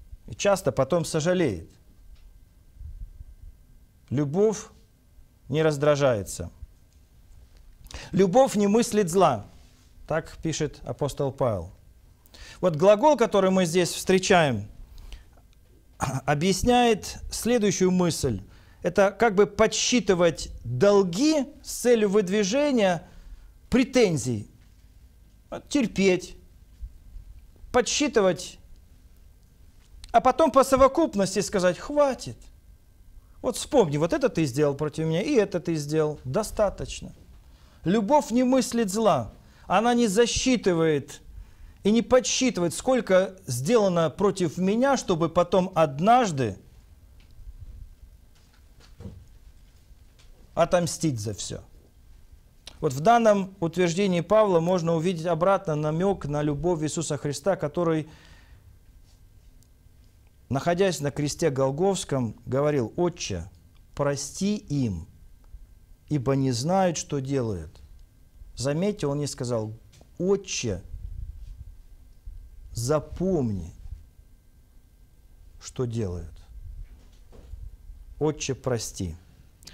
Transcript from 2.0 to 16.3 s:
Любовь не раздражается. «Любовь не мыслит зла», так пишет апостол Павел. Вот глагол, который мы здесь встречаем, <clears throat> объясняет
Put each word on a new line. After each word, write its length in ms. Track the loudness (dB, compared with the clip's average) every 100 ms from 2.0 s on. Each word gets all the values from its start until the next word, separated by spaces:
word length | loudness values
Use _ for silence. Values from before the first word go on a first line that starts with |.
| -20 -20 -20 -20 -20 _ -20 -18 -16 -14 -16 -16 -20 -18 -20 -20 -20 -20 -20 _ -4
Любовь 580 | -2 0 2 2 0 -12 -20 _ _ _ -20 -20 _ -4
не 140 | 0
раздражается. 880 | 2 2 2 4 2 0 -4 -10 -12 -14 -20 _ -20 _ _ -20 -20 -20 -20 -20 -20 -20 -18 -16 -4
«Любовь 440 | 2 4 6 4 2
не 120 | 2
мыслит 420 | 2 2 0 0
зла», 380 | 4 4 2 -8 -20 -20 _ _ -20 -6
так 300 | -6 -6 -10
пишет 400 | -8 -4 -6 -6 -12
апостол 460 | -6 -6 -2 -6
Павел. 400 | 0 -2 -2 -8 -16 -20 -20 -20 _ _ -20 -20 -2
Вот 140 | -2 4
глагол, 420 | 4 6 4 4
который 340 | 4 4 4
мы 140 | 2 2
здесь 260 | 0 0
встречаем, 760 | -2 0 2 4 4 4 0 -6 -16 -20 -20 -18 -18 -20 -20 _ _ _ _ _ -8
<clears throat> 260 | -6 -4
объясняет 920 | -2